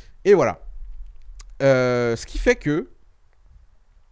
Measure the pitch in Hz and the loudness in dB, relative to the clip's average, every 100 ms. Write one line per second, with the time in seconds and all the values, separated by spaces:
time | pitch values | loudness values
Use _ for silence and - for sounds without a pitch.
0 | - - 185 196 123 - - - - - | -20 -4 4 4 4 -2 -10 -14 -12 -12
1 | - - - - - - 135 131 127 123 | -14 -16 -18 -18 -18 0 2 4 2 0
2 | 120 117 - - - 247 151 151 247 - | 0 -2 -6 0 2 2 0 -2 -4 -14
3 | - _ _ _ - - - _ _ _ | -20 _ _ _ -20 -20 -20 _ _ _
4 | _ | _